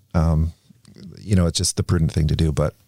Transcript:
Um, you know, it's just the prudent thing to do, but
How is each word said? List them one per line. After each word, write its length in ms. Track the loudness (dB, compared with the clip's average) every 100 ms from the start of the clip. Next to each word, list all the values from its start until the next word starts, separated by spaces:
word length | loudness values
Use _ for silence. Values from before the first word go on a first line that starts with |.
| _
Um, 400 | 0 2 2 0 -6 _ -20 -20 -20 -20 -18
you 160 | -2 2
know, 120 | 2
it's 100 | 0
just 200 | -4 -4
the 60 |
prudent 280 | -2 0 0
thing 160 | 0 0
to 80 | 2
do, 160 | 0
but 240 | 0 -2 -4